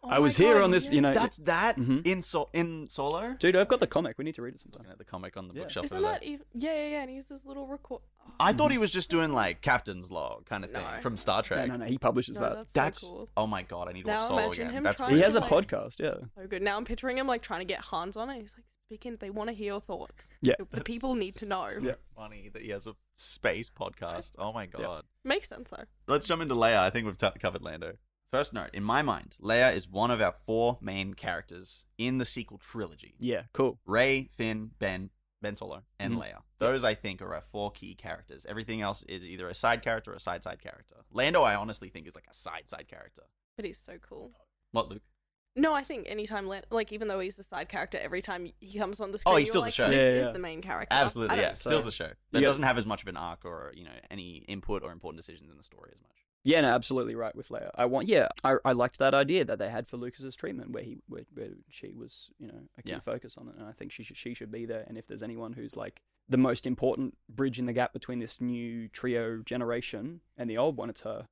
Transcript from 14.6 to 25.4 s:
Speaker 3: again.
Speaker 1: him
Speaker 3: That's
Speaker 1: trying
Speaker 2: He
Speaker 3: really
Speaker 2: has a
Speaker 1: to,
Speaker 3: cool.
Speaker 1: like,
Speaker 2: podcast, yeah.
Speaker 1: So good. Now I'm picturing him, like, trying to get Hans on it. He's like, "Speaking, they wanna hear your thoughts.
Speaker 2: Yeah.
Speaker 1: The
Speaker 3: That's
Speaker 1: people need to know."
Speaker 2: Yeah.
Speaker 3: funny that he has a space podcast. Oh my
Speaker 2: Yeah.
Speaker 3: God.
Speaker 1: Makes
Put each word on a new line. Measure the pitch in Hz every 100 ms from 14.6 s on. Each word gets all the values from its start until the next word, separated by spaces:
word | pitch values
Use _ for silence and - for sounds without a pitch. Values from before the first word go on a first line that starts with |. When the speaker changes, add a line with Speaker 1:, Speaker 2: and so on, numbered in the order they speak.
Speaker 3:
again. | - -
Speaker 1:
him |
Speaker 3:
That's | - -
Speaker 1:
trying | 254
Speaker 2:
He | 147
Speaker 3:
really | 190
Speaker 2:
has | 214
a |
Speaker 1:
to, | 208
Speaker 3:
cool. | 156
Speaker 1:
like, | 196
Speaker 2:
podcast, | 143 - -
yeah. | 151 - 120 -
Speaker 1:
So | 190
good. | 196
Now | 202 202
I'm | 226
picturing | 233 262 254
him, | 269
like, | 240
trying | - 180
to | 185
get | 190
Hans | - 175 175 208
on | 240
it. | 262
He's | 208 -
like, | _ _ _
"Speaking, | 214 247 233
they | 202
wanna | 202 214
hear | 220 202
your | 202
thoughts. | - 190 - - - _
Speaker 2:
Yeah. | - -
Speaker 1:
The | 190
Speaker 3:
That's | 220
Speaker 1:
people | 214 233 262 247
need | 190 196
to | 208
know." | 190 117 143
Speaker 2:
Yeah. | 127 - -
Speaker 3:
funny | - 107 107 98
that | 110
he | 110
has | 101 110
a | 107 _ -
space | - - 120 90 117
podcast. | - 95 - 87 87 90 -
Oh | 101
my | 113
Speaker 2:
Yeah. | 95
Speaker 3:
God. | - 107 82 - _
Speaker 1:
Makes | 262 370